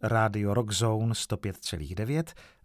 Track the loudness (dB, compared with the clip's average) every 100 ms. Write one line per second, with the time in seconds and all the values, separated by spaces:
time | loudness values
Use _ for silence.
0 | 0 4 4 2 2 2 0 0 2 2
1 | 0 -2 -4 -4 -4 -6 -6 -6 -6 -4
2 | -2 -2 -2 -8 -20 _